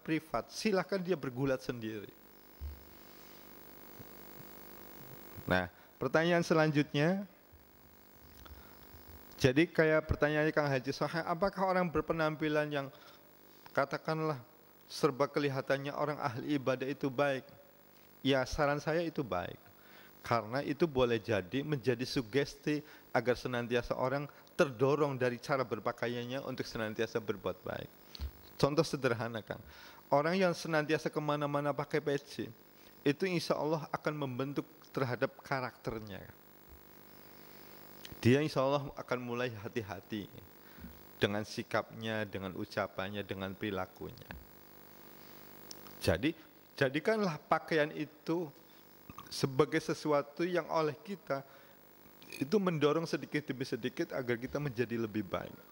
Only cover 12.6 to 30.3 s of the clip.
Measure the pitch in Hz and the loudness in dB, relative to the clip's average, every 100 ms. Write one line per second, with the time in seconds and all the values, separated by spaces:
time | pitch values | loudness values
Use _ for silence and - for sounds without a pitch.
12.6 | 151 143 135 - - - - - - - | 2 0 -4 -10 -20 -20 -20 -20 -20 -20
13.6 | - - 139 147 - 160 156 139 117 - | -4 0 2 0 -2 0 0 -2 -6 -20
14.6 | - - - - 151 127 139 - 143 131 | -20 -20 -14 2 2 4 2 2 0 0
15.6 | - 135 139 - 147 147 143 117 143 147 | 0 0 0 -2 -2 0 -2 -2 0 0
16.6 | 127 131 135 143 139 127 143 135 - - | 2 0 -2 -2 -2 2 2 0 -4 -18
17.6 | - - - - - - 131 135 127 - | -20 -20 -20 -20 -20 -2 2 4 2 2
18.6 | 143 147 160 156 170 156 123 90 90 - | 2 2 0 0 0 -4 -2 -2 -2 -8
19.6 | - - - - - - - 117 107 127 | -18 -20 -20 -20 -20 -10 0 0 2 -2
20.6 | - 139 170 131 123 117 - 104 90 139 | -2 0 2 4 4 4 2 0 0 -2
21.6 | 151 147 110 120 120 - 110 120 139 - | -2 0 0 0 0 -2 0 0 -2 -4
22.6 | - 151 - - - 127 120 117 131 123 | -2 -2 -4 -16 -2 0 2 0 0 -2
23.6 | 120 120 - 117 123 139 147 - - - | 0 0 0 0 0 0 -4 -12 -4 2
24.6 | 156 110 135 143 147 135 127 120 - 139 | 2 4 4 4 2 2 0 0 0 0
25.6 | 123 110 120 - 120 120 120 131 - 131 | 0 -2 -2 -2 -2 -4 -4 -6 -4 -6
26.6 | - - 107 110 113 117 110 104 92 90 | -4 -4 -2 -2 -2 -2 -2 -2 -4 -4
27.6 | - - - - - - 67 - - - | -6 -8 -8 -14 -18 -10 -8 -10 -16 2
28.6 | 143 147 156 147 127 117 117 113 - - | 4 4 2 2 2 2 -2 -6 -8 -10
29.6 | - - - - - 143 151 | -14 -20 -20 -20 2 4 4